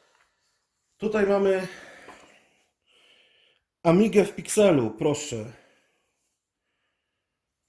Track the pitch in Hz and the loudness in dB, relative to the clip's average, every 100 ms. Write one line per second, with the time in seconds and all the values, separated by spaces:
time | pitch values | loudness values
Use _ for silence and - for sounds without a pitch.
0 | _ _ _ _ _ _ _ _ _ - | _ _ _ _ _ _ _ _ _ -10
1 | 214 214 196 202 196 190 185 - - - | -6 -2 0 0 0 -2 -4 -14 -20 -20
2 | - - - _ _ _ _ _ _ _ | -20 -20 -20 _ _ _ _ _ _ _
3 | _ _ _ _ _ _ _ _ 170 175 | _ _ _ _ _ _ _ _ 2 2
4 | 220 190 175 - - - 202 151 113 - | 4 2 0 -4 -4 2 4 4 0 -2
5 | 151 143 - 113 110 - _ _ _ _ | -4 -4 -6 -10 -12 -18 _ _ _ _
6 | _ _ _ _ _ _ _ _ _ _ | _ _ _ _ _ _ _ _ _ _
7 | _ _ _ _ _ _ | _ _ _ _ _ _